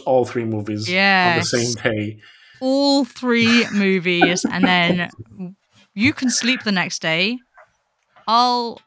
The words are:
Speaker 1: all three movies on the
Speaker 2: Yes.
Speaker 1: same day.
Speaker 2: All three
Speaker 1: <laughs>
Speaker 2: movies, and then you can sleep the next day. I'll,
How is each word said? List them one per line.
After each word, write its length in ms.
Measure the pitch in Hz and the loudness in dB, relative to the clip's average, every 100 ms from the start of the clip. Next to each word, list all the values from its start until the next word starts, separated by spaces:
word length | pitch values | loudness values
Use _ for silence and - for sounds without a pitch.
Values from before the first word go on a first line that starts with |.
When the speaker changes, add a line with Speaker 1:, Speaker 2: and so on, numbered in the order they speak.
| - | 0
Speaker 1:
all 180 | 127 | 2
three 220 | 117 123 113 | 2 -4 -4
movies 420 | 107 104 107 110 | -4 -4 -6 -2
on 40 | |
the 0 | |
Speaker 2:
Yes. 580 | 185 196 190 180 165 175 | 0 2 2 2 0 0
Speaker 1:
same 240 | 123 120 | 0 -2
day. 440 | 113 123 107 104 107 - - - - | -2 -2 -2 -6 -10 -20 -20 -20 -6
Speaker 2:
All 420 | 262 269 285 277 | -2 2 2 2
three 600 | 247 - 247 233 226 233 208 | 0 -4 0 2 4 2 2
Speaker 1:
<laughs> 40 | |
Speaker 2:
movies, 720 | 202 190 190 180 175 170 180 - | 0 2 2 0 2 2 0 -2
and 140 | 175 | 0
then 460 | 180 180 170 180 170 - - - 180 - _ _ _ | 2 2 2 0 -4 -10 -20 -14 -14 -16 _ _ _
you 200 | 196 262 | 0 0
can 160 | - 254 | 0 -2
sleep 320 | - 233 254 | 0 0 -2
the 100 | 214 | -2
next 300 | 185 175 - | -2 -2 -4
day. 340 | 165 165 196 247 _ - - _ _ _ _ _ - | -2 0 -2 -4 _ -20 -20 _ _ _ _ _ 0
I'll, 540 | 233 247 247 233 - | 2 2 0 -4 -10